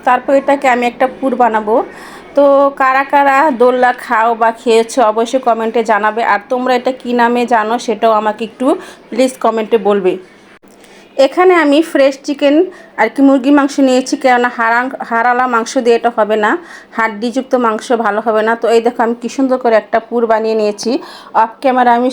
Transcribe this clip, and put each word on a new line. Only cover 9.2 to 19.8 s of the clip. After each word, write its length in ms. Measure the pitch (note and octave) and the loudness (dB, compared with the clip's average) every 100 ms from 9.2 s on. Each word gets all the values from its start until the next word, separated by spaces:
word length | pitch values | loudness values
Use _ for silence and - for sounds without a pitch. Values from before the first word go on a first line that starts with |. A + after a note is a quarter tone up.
| C4 - | -2 0
কমেন্টে 340 | A#3 A3 G#3+ A3+ G3 | -2 -2 -2 0 0
বলবে। 240 | G3+ F#3 - - - - - - - - - - - C4+ | 0 0 -4 -10 -20 -20 -20 -20 -20 -20 -20 -12 0 0
এখানে 280 | E4 F#4 F4 | 2 2 4
আমি 140 | D4 C#4+ D#4+ | 4 2 0
ফ্রেশ 240 | D4+ C4+ C#4 - | 0 0 0 -8
চিকেন 300 | C#4+ C#4+ D4+ F#4 - - - | -2 2 2 0 -6 -16 -4
আর 60 | D#4+ | -2
কি 80 | D4+ C#4 | 2 4
মুরগির 280 | C4+ B3 C#4+ | 4 2 2
মাংস 160 | C#4 - C4 | 2 0 2
নিয়েছি, 260 | B3+ C4 C#4 | 0 -2 -2
কেননা 260 | C4 B3 B3 B3 | 0 2 0 -2
হারা-, 400 | A3+ A#3 B3+ - - | -2 0 -2 -8 -4
হারালা 360 | A#3 A#3+ A#3+ B3+ | -2 0 0 0
মাংস 180 | A#3 A#3 C4+ A#3 | -2 -2 -2 2
দিয়ে 120 | A#3 | 2
এটা 120 | A#3 A#3 | 0 0
হবে 200 | G#3 A3 | 0 0
না, 80 | G#3 E4+ - - - - | 0 -2 -8 -20 -12 -4
হাড্ডিযুক্ত 560 | A3 G#3 A#3+ B3 - B3+ A#3 | -4 -4 -6 -6 -2 0 0
মাংস 220 | G#3+ - A#3+ A3 | -2 -2 -2 0
ভালো 140 | G#3 A3 | -2 -2
হবে 160 | G#3+ A3 | 0 0
না। 60 | A3+ | -2
তো 40 | A3 A#3 | 0 2
এই 60 | A#3 | 0
দেখো 140 | B3 A3+ | -2 -2
আমি 100 | A#3 | -2
কী 80 | A#3 - | -8 -4
সুন্দর 200 | C4+ B3+ | -2 0
করে 120 | B3 A3 | 2 2